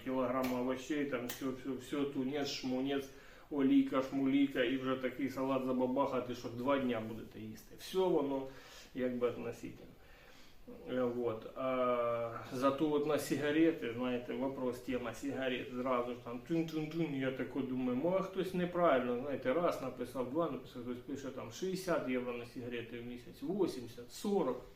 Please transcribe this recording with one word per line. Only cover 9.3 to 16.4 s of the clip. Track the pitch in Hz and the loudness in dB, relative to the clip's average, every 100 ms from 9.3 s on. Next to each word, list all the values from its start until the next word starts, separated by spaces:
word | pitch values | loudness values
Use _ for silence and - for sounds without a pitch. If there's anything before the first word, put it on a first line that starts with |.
| 113 117 - - - - - - - - - - - - - - | 0 -6 -8 -10 -12 -18 -20 -20 -20 -20 -20 -20 -20 -16 -14 -4
Е, | 127 | 0
вот. | 123 120 117 110 - - | 2 2 0 -2 -6 -4
А | 131 127 123 120 120 117 117 113 113 | 0 2 4 4 2 2 -2 -4 -6
зато | 131 139 135 156 | 0 2 2 2
от | 147 147 | 2 2
на | 143 | 0
сигарети, | - 147 147 151 165 160 120 117 | 0 0 2 6 4 4 -2 -2
знаєте, | 127 123 123 | -2 -2 -2
вопрос, | 123 135 135 127 117 | -2 -2 -2 -2 -4
тема | - 123 120 | -2 -4 -2
сигарет, | 110 143 127 131 123 - | -6 -6 -2 0 -2 -4
зразу | 123 127 123 123 | -4 0 2 0
ж | 120 | -4
там | 120 123 | -8 -8